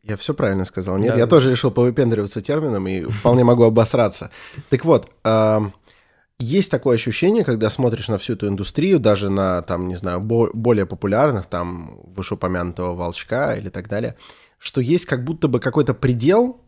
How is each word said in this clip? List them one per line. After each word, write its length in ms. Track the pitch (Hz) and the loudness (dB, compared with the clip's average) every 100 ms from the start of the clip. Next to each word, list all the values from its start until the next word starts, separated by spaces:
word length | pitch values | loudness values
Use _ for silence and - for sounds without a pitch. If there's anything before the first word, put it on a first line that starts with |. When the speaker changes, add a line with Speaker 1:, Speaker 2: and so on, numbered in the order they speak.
Speaker 1:
Я 140 | - 101 | -8 -8
все 160 | - | -4
правильно 320 | 147 117 95 92 | -2 0 0 -4
сказал, 320 | - 92 95 | -6 -4 0
нет? 140 | 113 | 2
Speaker 2:
Да, 60 | 113 | 2
Speaker 1:
Я 80 | 117 | 6
Speaker 2:
да. 40 | |
Speaker 1:
тоже 200 | 165 131 | 6 6
решил 200 | 123 131 | 2 0
повыпендриваться 680 | 123 123 117 123 110 101 113 | 2 2 2 0 0 -2 -6
термином 460 | 101 147 151 104 95 | -4 -4 -2 -2 -2
и 160 | 95 82 | -4 -4
вполне 380 | 104 120 123 120 | 0 2 4 6
могу 180 | 120 | 6
обосраться. 680 | 117 110 110 127 107 - - - - - - | 6 6 2 2 0 -2 -12 -16 -18 -18 -2
Так 140 | 127 160 | -2 4
вот, 240 | 131 - _ | 2 2 _
ам, 500 | 110 110 107 107 104 - _ _ _ _ _ _ | 0 2 4 2 -2 -8 _ _ _ _ _ _
есть 320 | 120 180 196 | -2 0 0
такое 240 | 139 - 117 | 0 2 2
ощущение, 480 | - - 175 226 147 | 0 0 2 2 0
когда 240 | 113 107 | 0 0
смотришь 400 | - 123 110 107 | 0 -2 -2 -4
на 80 | 107 | -4
всю 160 | - | -4
эту 140 | 110 104 | -4 -4
индустрию, 500 | 98 101 - 175 180 | -4 -4 -2 2 2
даже 300 | 110 101 101 | 4 2 0
на, 320 | 98 95 90 | 0 0 -2
там, 260 | 85 87 92 | -4 -6 -4
не 80 | 90 | -6
знаю, 240 | 95 87 | -6 -6
бо-, 320 | 107 117 113 | -2 0 0
более 320 | 113 113 107 92 | 0 0 0 0
популярных, 600 | 90 101 104 147 117 87 | -4 -2 2 2 0 -6
там, 540 | 87 87 87 82 - | -6 -6 -8 -14 -20
вышеупомянутого 920 | - 95 90 92 92 90 87 85 90 87 | -18 -12 -8 -6 -4 -4 -4 -6 -6 -6
Волчка 580 | 87 85 - 117 143 107 | -8 -8 -6 -4 -4 -4
или 140 | 95 | -8
так 180 | 95 104 | -12 -8
далее, 280 | 104 117 - - - _ _ | -6 -6 -10 -20 -20 _ _
что 220 | - 139 | -6 -4
есть 240 | 123 170 - | 0 0 0
как 180 | 131 127 | -6 -4
будто 220 | 165 151 | -4 -2
бы 100 | 120 | 0
какой-то 340 | 131 135 135 | 0 0 0
предел 680 | - 127 120 131 208 247 247 | 0 0 2 2 4 2 -4